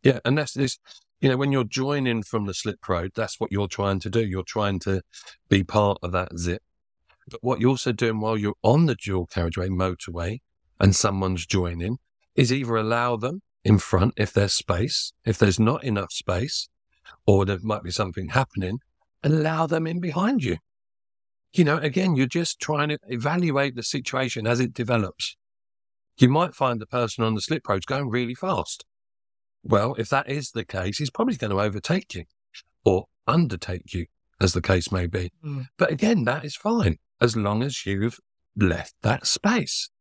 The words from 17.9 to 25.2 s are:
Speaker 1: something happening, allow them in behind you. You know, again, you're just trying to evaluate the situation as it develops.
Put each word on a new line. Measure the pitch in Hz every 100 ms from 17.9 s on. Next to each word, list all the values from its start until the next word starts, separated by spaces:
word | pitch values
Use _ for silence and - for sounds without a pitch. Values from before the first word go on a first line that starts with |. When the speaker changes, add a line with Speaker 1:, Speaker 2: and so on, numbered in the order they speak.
Speaker 1:
something | 90 98 90 87
happening, | 131 135 - 92 120 _ _ _ _
allow | 143 156 156 160 160
them | 160 160
in | 175
behind | 175 151 208 262
you. | 123 80 _ _ _ _ _ _ _ _ _
You | -
know, | 156 151
again, | 147 151 185 143
you're | 131
just | 170 170 -
trying | - 151 151
to | 151 -
evaluate | 123 120 170 175 139 139 123
the |
situation | 110 147 120 131 131 - 110
as | 120
it | 123
develops. | - 117 117 98 -